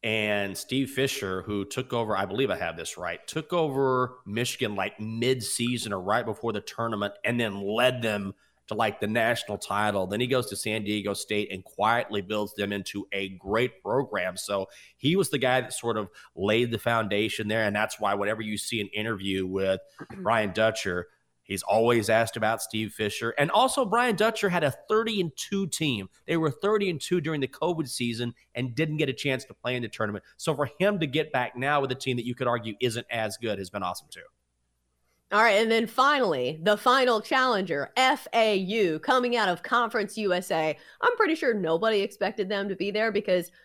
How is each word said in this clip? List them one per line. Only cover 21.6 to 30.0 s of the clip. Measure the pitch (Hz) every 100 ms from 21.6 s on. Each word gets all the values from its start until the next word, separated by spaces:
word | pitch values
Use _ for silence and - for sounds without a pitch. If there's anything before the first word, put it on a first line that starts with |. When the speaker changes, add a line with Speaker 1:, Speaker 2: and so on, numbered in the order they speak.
Speaker 1:
always | - 104 113 120 104
asked | 113 113 -
about | 107 113
Steve | - 110 110
Fisher. | - 107 - 113 -
And | 147
also, | 208 262 269
Brian | 233 226 247 196
Dutcher | 220 220 202
had | 175
a | 147 - -
thirty | 220 226 214
and | 175 -
two | - 196 196
team. | - 160 113 95 _ -
They | 165
were | 160
thirty | 143 202 214 190
and | 160
two | - 180
during | 151 156
the | 131
covid | - 170 165 139
season | - 120 113 120 - _
and | - 127
didn't | 117 156 151
get | 143
a |
chance | - 143 131 -
to |
play | - 120 127
in |
the | 117
tournament. | -